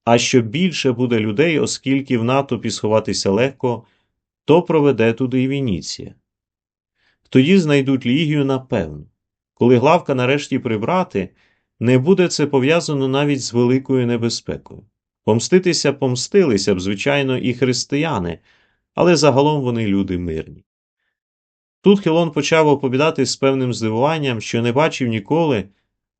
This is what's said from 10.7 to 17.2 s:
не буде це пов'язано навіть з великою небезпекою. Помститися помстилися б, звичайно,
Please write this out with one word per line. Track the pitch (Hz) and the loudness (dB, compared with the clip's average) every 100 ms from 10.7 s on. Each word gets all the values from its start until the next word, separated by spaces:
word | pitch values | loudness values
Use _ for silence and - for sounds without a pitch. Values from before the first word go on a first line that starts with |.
| 110 117 180 175 98 92 _ _ _ _ _ | -4 -2 -2 -2 -6 -6 _ _ _ _ _
не | 113 131 | 2 2
буде | 139 190 175 | 4 2 2
це | - 147 | 0 0
пов'язано | 143 131 170 156 143 131 | 0 2 0 0 -4 -2
навіть | 135 147 135 | 0 0 -2
з | - | -2
великою | 120 123 131 135 131 120 | 0 2 0 0 -2 0
небезпекою. | 120 117 - - 82 - - _ _ _ _ | -2 -4 -6 -10 -12 -12 -20 _ _ _ _
Помститися | - 113 - 185 185 165 147 | -2 0 2 2 2 0 -2
помстилися | 143 135 127 - 202 165 98 110 92 | -2 -2 -4 0 2 2 2 0 -2
б, | |
звичайно, | 95 101 143 143 | -2 -4 -2 0